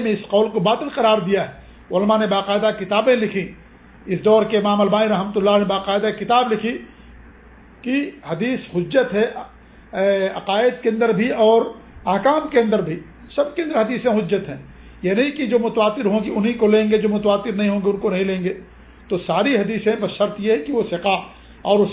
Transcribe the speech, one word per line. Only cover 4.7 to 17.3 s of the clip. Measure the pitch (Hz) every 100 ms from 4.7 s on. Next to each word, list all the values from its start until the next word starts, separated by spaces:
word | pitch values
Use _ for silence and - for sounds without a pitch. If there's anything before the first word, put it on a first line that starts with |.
| 208
البانی | 196 208 220
رحمۃ | 185 202 208
اللہ | 196 208
نے | 196
باقاعدہ | 196 196 202 214 208
کتاب | 196 240 240
لکھی | 214 220 269 - - - - - - - - - -
کہ | 247 269 285 - -
حدیث | 160 240 254 - 175
حجت | 170 269 -
ہے، | 202 233 - - - - - -
اے، | 185 196 196 190 -
عقائد | - 202 247 247
کے | 226
اندر | 220 233
بھی | 196 247 240 220
اور | 226 226 - - - 180
احکام | 196 269 311 302
کے | 247
اندر | 220 208
بھی، | 160 160 - - - -
سب | 294 -
کے |
اندر | 311 285
حدیثیں | 214 247 247
حجت | 214 170 196 143
ہیں۔ | 135 - - - -
یہ | 185
نہیں | 202 285
کہ | 285 233
جو | 233
متواتر | 226 233 214 214 202
ہوں | 214
گی | 208 208
انہی | 220
کو | 233 208
لیں | 214 214
گے، | 214
جو | 208
متواتر | 208 208